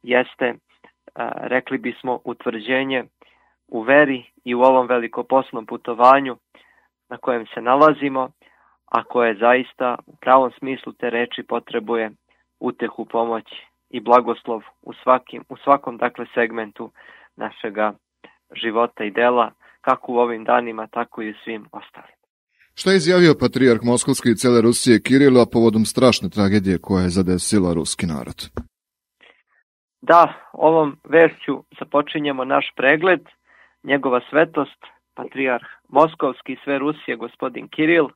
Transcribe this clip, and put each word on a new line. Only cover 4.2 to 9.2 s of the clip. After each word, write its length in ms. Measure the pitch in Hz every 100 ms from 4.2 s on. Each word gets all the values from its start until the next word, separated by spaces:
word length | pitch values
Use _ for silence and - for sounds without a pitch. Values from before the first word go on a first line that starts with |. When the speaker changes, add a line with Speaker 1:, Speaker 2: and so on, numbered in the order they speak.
| - _
Speaker 1:
i 120 | 123 120
u 60 |
ovom 260 | 127 131 123
velikoposnom 800 | 123 117 131 - 135 127 120 107
putovanju 720 | 117 - 117 123 135 139 117 _ _ _ _ _ _ _
na 80 | 120
kojem 280 | - 120 110
se 80 | -
nalazimo, 680 | 113 135 156 156 139 135 131 _ _ _ _ _ _
a 180 | 117
koje 340 | - 123